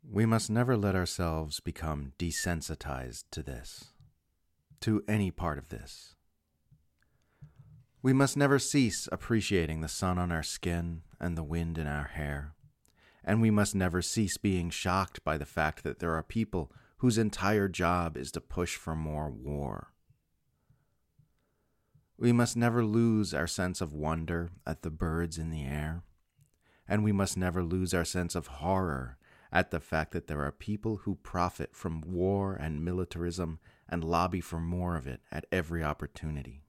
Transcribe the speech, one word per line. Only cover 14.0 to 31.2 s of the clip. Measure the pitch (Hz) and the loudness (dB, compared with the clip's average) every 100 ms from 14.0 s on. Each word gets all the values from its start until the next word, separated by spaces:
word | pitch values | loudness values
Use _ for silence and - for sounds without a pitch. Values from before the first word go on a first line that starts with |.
cease | 87 - 101 - | 0 0 0 0
being | 104 92 85 | 0 2 0
shocked | - 92 92 92 - | -2 0 0 0 -4
by | - 78 | -2 -2
the | |
fact | 73 - 78 - | -2 0 0 0
that | 78 - | -6 -4
there | 85 | -2
are | 80 | -2
people | - 113 110 90 76 - _ _ | -2 -2 -2 -2 -6 -10 _ _
whose | 127 113 | 2 4
entire | 110 - 98 107 98 | 2 2 2 4 2
job | 85 85 90 85 78 | 2 2 2 0 -4
is | 67 | -8
to | - | -10
push | - - 87 - | -8 -2 -2 -4
for | - 80 | -6 -4
more | 78 76 76 | -4 -4 -6
war. | 55 69 73 69 50 - _ _ _ _ _ _ _ _ _ _ _ _ _ _ _ _ _ _ _ _ _ _ - | -6 -6 -4 -4 -6 -12 _ _ _ _ _ _ _ _ _ _ _ _ _ _ _ _ _ _ _ _ _ _ 2
We | 120 | 4
must | 120 120 117 | 6 4 4
never | 120 117 | 2 4
lose | 110 110 117 110 101 | 4 4 6 4 2
our | 76 85 | 0 -2
sense | - 90 90 | 0 -2 -2
of | 87 | -4
wonder | 76 76 80 80 85 85 87 - | -2 -2 -2 -2 -2 -2 -8 -8
at | 78 | -6
the | 85 | -6
birds | 78 85 80 85 80 | -4 -2 0 -2 -4
in | 80 | -6
the | 80 | -4
air, | 67 73 76 82 - _ _ _ _ _ _ _ - | -4 -4 -2 -4 -10 _ _ _ _ _ _ _ -2
and | 104 | 2
we | 107 | 4
must | 101 98 - | 4 2 2
never | 90 87 | 0 2
lose | 85 92 92 | 0 2 2
our | 87 82 | 2 2
sense | 90 85 | 0 -2
of | 90 76 | -2 -6
horror | - 82 95 92 67 64 62 _ - - | -4 0 2 2 -2 -6 -12 _ -20 -2
at | 87 90 | 0 2
the | 85 | -2
fact | - 80 78 | -2 -2 0
that | 87 - | -4 -4
there | 73 | -2
are | 71 | -2
people | - - 104 113 104 | -4 -8 -4 -4 -4
who | - | -4
profit | 92 | -6